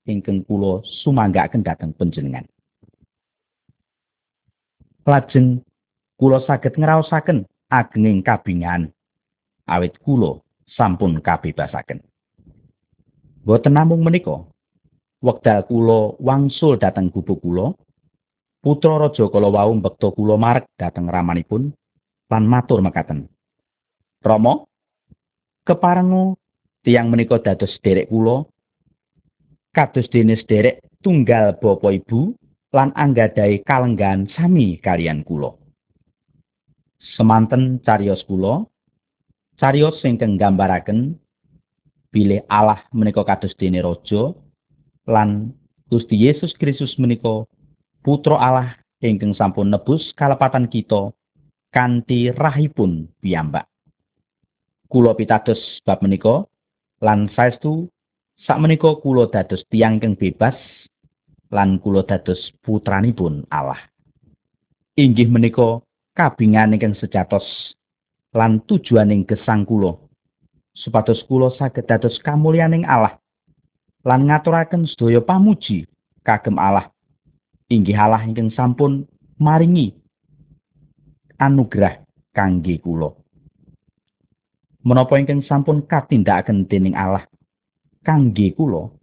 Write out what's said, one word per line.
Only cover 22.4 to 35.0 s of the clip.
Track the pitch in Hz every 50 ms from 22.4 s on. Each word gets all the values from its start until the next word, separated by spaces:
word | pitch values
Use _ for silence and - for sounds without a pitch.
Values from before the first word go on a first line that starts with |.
| 107
matur | 110 127 123 120 - 131 101 95
mekaten, | 90 - 85 - - 80 71 67 - _ _ _ _ _ _ _ _ _ _ _ _ _ _ _ _ _ _
"Rama, | - 107 110 110 110 120 147 302 - _ _ _ _ _ _ _ _ _ _ _ _ _ _ _ _ _ _ _ -
keparenga | - 170 165 - 175 180 185 180 185 185 185 185 190 185 - _ _ _ _ _ _ _ _ -
tiyang | 123 120 120 117
menika | 117 117 117 117 - 120 113
dados | - 104 95 - 107 - - -
sederek | - 101 92 95 - -
kula, | 110 110 110 117 123 135 151 - _ _ _ _ _ _ _ _ _ _ _ _ _ _ _ _ _ _ _ _ _ _ _ _
kados | - 160 143 - - 131 117 -
dene | - 120 110 113 113
sederek | 110 - - 110 104 107 127 - - _ _ _ _
tunggal | - 196 175 147 120 98 117 113 107 104 -
bapa | - - 107 95 - - 101 98
ibu | 92 - - 113 117 156 214 247 - _ _ _ _ _ _ -
lan | 135 135 139
anggadhahi | 139 - 147 143 127 117 110 110 - 107 104 104 101 101 -
kalenggahan | - 139 127 127 123 113 98 101 98 95 95 98 98 -
sami | - 170 175 185 160 120 98 82 - -
kalian | 95 90 85